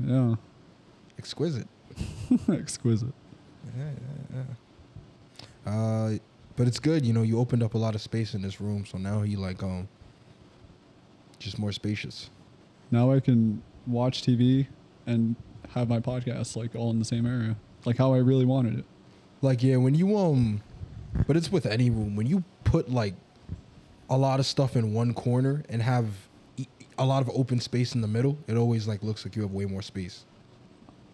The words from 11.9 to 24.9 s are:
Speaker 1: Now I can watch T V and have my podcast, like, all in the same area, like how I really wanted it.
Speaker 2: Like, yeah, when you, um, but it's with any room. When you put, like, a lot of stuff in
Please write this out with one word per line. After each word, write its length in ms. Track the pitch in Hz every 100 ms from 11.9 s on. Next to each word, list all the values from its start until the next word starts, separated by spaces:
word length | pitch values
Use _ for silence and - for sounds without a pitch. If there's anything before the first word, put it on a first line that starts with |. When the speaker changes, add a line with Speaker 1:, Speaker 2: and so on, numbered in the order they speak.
| 107 - - - - - - - - -
Speaker 1:
Now 200 | 120 127
I 80 | 135
can 420 | 135 120 113 104 - - -
watch 340 | 120 127 -
T 140 | - 120
V 320 | 123 131 135 - - - -
and 300 | 117 113 117 - - -
have 160 | - 120
my 100 | 117
podcast, 560 | 120 127 123 113 113 113
like, 200 | 113 113
all 160 | 117
in 80 | 113
the 60 | 110
same 200 | 117 120
area, 300 | 123 113 107 - - 123
like 120 | 120
how 160 | 131
I 40 | 131
really 280 | 127 135 127
wanted 340 | 131 120 120
it. 60 | - - - - - -
Speaker 2:
Like, 200 | 135 127
yeah, 140 | 131 127
when 180 | 131
you, 240 | 151 190 208
um, 440 | 180 135 117 104 - - - - - - -
but 80 | 156
it's 160 | 160
with 140 | 180 110
any 240 | 110 123
room. 260 | 113 104 101
When 100 | 113
you 180 | 190 170 -
put, 260 | - 165 -
like, 260 | 127 104 90 - - - - - - - - -
a 80 | 131
lot 220 | 135 135
of 60 | 131
stuff 300 | - 131 127
in 180 | 110